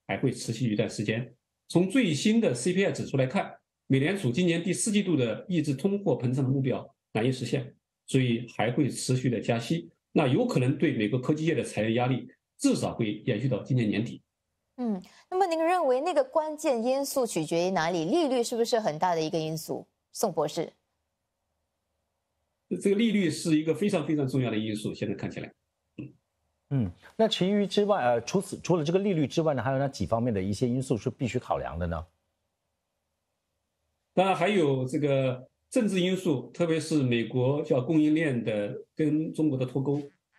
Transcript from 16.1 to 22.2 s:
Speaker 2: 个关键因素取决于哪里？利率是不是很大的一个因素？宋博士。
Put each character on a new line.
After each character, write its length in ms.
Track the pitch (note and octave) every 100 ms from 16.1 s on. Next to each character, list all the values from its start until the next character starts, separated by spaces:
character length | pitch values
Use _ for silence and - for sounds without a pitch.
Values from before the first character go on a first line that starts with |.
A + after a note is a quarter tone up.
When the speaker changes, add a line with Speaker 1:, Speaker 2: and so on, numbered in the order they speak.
Speaker 2:
个 100 | C#4+
关 300 | C4 D#4+ D#4 D4+
键 260 | D#4 A#3+
因 220 | A#3 C4+
素 200 | C#4 C#4
取 200 | A#3 F3
决 240 | D#3 E3+ F3+
于 20 |
哪 200 | F#3 D#3+
里？ 140 | F3+
利 240 | D#3+ E4 D4
率 140 | A#3
是 120 | A#3 A3+
不 80 |
是 140 | A#3 A3+
很 180 | G#3+ D3+
大 160 | F#3
的 80 | E3+
一 80 | D#3
个 80 | E3
因 180 | D#3 D#3+
素？ 300 | - C3 - _ _
宋 200 | - G#3+
博 140 | E3 D3+
士。 260 | - D#3 _ _ _ _ _ _ _ _ _ _ _ _ _ _ _